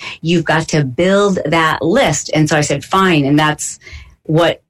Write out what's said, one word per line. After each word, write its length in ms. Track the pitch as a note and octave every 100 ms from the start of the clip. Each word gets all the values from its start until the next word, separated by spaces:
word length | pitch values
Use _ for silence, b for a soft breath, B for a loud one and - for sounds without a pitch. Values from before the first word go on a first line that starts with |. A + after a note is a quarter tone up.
| B B
You've 240 | D#3+ E3+
got 240 | D#3 D#3 D#3+
to 160 | D#3+
build 540 | C3+ B2 F3+ G3 G3+ F#3 D3+
that 340 | E3 D#3+ -
list." 500 | D#3+ A#3+ G3 D3+ -
And 140 | D3 D#3
so 80 | D#3
I 60 |
said, 220 | D3 D3
"Fine." 400 | - F#3+ F#3+ D#3
And 140 | C#3 D3
that's 400 | D3+ D3 - - B B B B
what 380 | - D#3+ E3 -